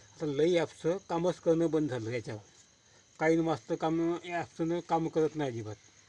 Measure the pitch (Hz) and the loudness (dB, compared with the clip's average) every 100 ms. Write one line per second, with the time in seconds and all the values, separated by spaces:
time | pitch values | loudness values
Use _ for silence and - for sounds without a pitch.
0 | - - 151 139 165 170 147 - 160 196 | -20 -8 -6 0 2 2 0 -2 -2 -2
1 | - 170 175 165 170 165 165 156 151 123 | -2 -2 0 0 2 2 4 2 0 -2
2 | 110 123 120 107 - - - _ _ - | -4 -6 -6 -12 -12 -20 -20 _ _ -20
3 | _ - 160 165 165 151 - 165 160 165 | _ -2 2 4 2 -2 -4 -2 0 0
4 | 165 170 180 170 - - 165 170 165 165 | 0 -2 -4 -6 -6 -4 -2 -2 0 -2
5 | 165 165 156 151 139 117 107 104 - - | 0 2 0 0 -4 -4 -8 -12 -16 -20